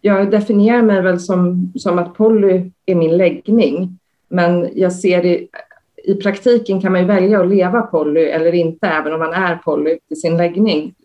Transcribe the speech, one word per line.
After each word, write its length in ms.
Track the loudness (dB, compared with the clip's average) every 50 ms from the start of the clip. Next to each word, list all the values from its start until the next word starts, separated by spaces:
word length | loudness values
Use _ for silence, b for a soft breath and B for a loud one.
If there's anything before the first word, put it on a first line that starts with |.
jag 300 | _ 2 2 2 2 0
definierar 520 | 0 -2 0 2 2 2 4 4 4 4 2
mig 200 | 2 2 2 2
väl 180 | 0 -2 -2
som, 520 | -2 -2 0 0 0 0 0 -2 -4 -6 -8
som 220 | -8 -4 -2 -2 -2
att 160 | -2 -6 -4
poly 560 | 0 2 2 4 4 4 2 2 0 -2 -6 _ _ _
är 80 | -2 0
min 220 | 0 2 2 2
läggning. 800 | 2 2 2 0 -2 -4 0 2 2 2 2 0 -4 -6 -8 -8 -14 _ _ _ _ _ _
Men 400 | -2 0 0 2 0 0 -2 -4 -2
jag 180 | 0 0 0 -2
ser 300 | -2 -2 0 0 2 2
det, 240 | 0 0 -2 -4 -10 -18 -20 -20 _ -20 _ _ _ _ -12 -4
i 100 | -4 -4
praktiken 680 | -2 -2 -4 -4 -2 2 2 2 2 2 -2 -4 -2
kan 120 | 0 0 0
man 80 | 0
ju 60 | 2
välja 340 | 2 2 2 2 2 2 2
att 80 | 2 2
leva 340 | 2 2 2 2 0 -2 -2
poly 380 | -2 -2 -2 -2 0 0 0 0
eller 300 | 0 0 0 0 0 0
inte, 320 | 0 -2 -2 -4 -4 -4
även 260 | -2 -2 -2 -4 -4 -4
om 60 | -4
man 140 | -4 -4 -4
är 240 | -4 -2 -2 -4
poly 420 | -4 -4 -4 -4 -2 -2 -2 -4 -4 _ _
i 60 | -14
sin 200 | -6 -4 -4 -2
läggning. 580 | 0 -2 -2 0 0 0 0 0 -2 -4 -6 -12 _ _